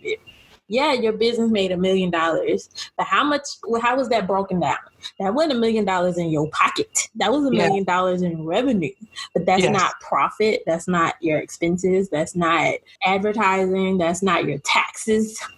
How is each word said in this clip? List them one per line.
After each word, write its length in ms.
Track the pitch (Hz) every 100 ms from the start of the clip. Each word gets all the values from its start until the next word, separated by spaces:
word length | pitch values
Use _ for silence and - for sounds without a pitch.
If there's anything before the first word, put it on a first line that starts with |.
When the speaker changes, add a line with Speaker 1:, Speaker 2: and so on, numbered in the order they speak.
Speaker 1:
it, 160 | - - - - - - -
yeah, 240 | 233 294
your 180 | 254 220
business 400 | 202 233 233 226
made 200 | 214 190
a 20 | 180
million 340 | 185 190 180
dollars, 600 | 170 165 156 151 190 - - - -
but 80 | 170
how 200 | 196 285
much, 160 | 285 - - - 233
how 160 | 240 262
was 100 | 233
that 180 | 226 185
broken 360 | 196 196 185
down? 160 | 143 123 - _ - -
That 140 | 190
wasn't 180 | 247 330
a 40 | 240
million 240 | 226 220
dollars 340 | 196 185 180 175
in 120 | 165
your 200 | 156 156
pocket. 580 | - 156 - - - - 220
That 140 | 202
was 120 | 285 277
a 80 |
Speaker 2:
Yeah. 140 | 226 165
Speaker 1:
million 160 | 196
dollars 380 | 190 180 185 180
in 240 | 180 165 156
revenue, 480 | 190 269 214 151 - - - -
but 120 | - 180
that's 180 | 185
Speaker 2:
Yes. 100 | 185
Speaker 1:
not 260 | 202 170 -
profit. 640 | - 156 165 - 214 - -
That's 220 | 170 185
not 280 | 180 165 -
your 200 | 165 151
expenses. 680 | - - 170 175 185 185 190
That's 280 | 151 165 175
not 380 | 170 165 147 - _ - 190 196 208
advertising. 720 | 220 196 190 185 190 190 190
That's 240 | 170 190
not 220 | 190 170 151
your 140 | 147
taxes 800 | - - - - 226 220 214 220 -